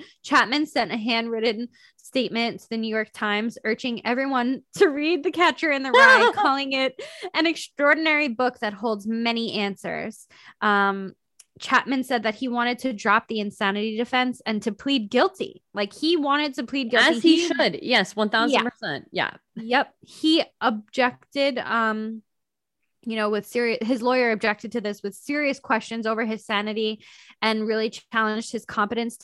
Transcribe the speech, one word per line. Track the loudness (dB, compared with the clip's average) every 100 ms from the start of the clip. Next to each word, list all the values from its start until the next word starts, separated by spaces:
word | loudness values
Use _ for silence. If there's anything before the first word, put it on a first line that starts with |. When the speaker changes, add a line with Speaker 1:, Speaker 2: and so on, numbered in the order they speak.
| -10 _
Speaker 1:
Chapman | 2 4 4 2 0
sent | -2 -2
a | -2
handwritten | -2 -2 -2 -2 -2 -2 -6 _ _ _
statement | -6 -2 -2 -2 -4 -4
to | -8
the | -6
New | -2
York | -2 -4
Times | -4 -2 0 -2 -4
urging | -4 -4 -4 -4
everyone | -2 -2 0 0 0 -2 -4 4
to | 4
read | 4 0 0
The | 0
Catcher | 2 2 2 0
in | 0
the | 4
Rye, | 8 8 8 6
Speaker 2:
<laughs> |
Speaker 1:
calling | 4 2 2 0
it | -2 -2 -4 -14 -12 -6
an | 0 0
extraordinary | -2 -6 0 2 4 2 2 0
book | 0 -2 -2
that | -6
holds | -4 -2 -2 -4
many | -4 -2 -2 -2
answers. | -2 -4 -4 -8 -6 -8 -12 -20 -20 -20 -4
Um, | 0 2 2 -2 -8 -14 _ _ _ -14
Chapman | 0 2 2 -2
said | -2 -2
that | -2
he | -4 -4
wanted | -2 -2 -2
to | -4
drop | -2 2 2 0
the | -6
insanity | -6 -2 -2 -2 -2 -4
defense | -2 0 -2 -4
and | -4 -4
to | -4
plead | -4 -2 -2 0
guilty. | 2 2 0 -12 -12 _
Like, | -8 -8
he | -4 0 0
wanted | 2 0 -2
to | -6
plead | -6 -4 0
guilty. | 2 4 4
Speaker 2:
As |
he | 6 6
Speaker 1:
He | 4
Speaker 2:
should. | 2 2 0
Yes, | 0 2 2 0
one | 0
thousand | 2 2 2
percent. | 0 -4 -8 -8 -6
Yeah. | -4 -4 -6 _
Speaker 1:
Yep. | -14 -2 -2 -2 _
He | -20 -4 2 2 0 -2
objected, | -2 -2 -4 -2 0 -2 _ -2 0 -2
um, | -2 -2 0 -2 -6 -10 -16 _ _ _ _ _ _ _ -8
you |
know, | -2 0
with | -2 -2
seri-, | -2 0 0
his | -2 0
lawyer | 2 2 2
objected | 0 0 -2 -4
to | -6
this | -6 -6
with | -8
serious | -10 -6 -2 -2 -2
questions | -2 -2 -2 -6 -4
over | -2 -2
his | -4
sanity | -4 -4 -2 0 -2 -4 -12 -20 -20 -2
and | 0 0 0
really | 0 -2 -6 -6
challenged | -2 0 -2 -6
his | -10
competence | -6 -2 -2 0 -4 -6